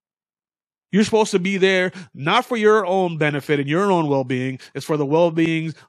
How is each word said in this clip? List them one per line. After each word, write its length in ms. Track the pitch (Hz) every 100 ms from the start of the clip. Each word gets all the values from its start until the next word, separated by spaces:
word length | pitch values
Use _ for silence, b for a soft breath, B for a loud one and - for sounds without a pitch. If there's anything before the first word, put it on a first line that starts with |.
| _ _ _ _ _ _ _ _ _
You're 140 | 190
supposed 280 | 214 220 214
to 60 | 196
be 200 | 180 196
there 340 | 190 185 180 190 160
not 320 | - 143 226 -
for 100 | 240
your 300 | 214 220 180
own 320 | 190 180 160
benefit 420 | 151 143 - 147
and 80 | 139
your 240 | 160 202
own 160 | 175 151
well-being. 500 | 135 127 127 131 131 B
It's 120 | 135 -
for 100 | 151
the 80 |
well-being 680 | 139 156 170 165 165 160 160 -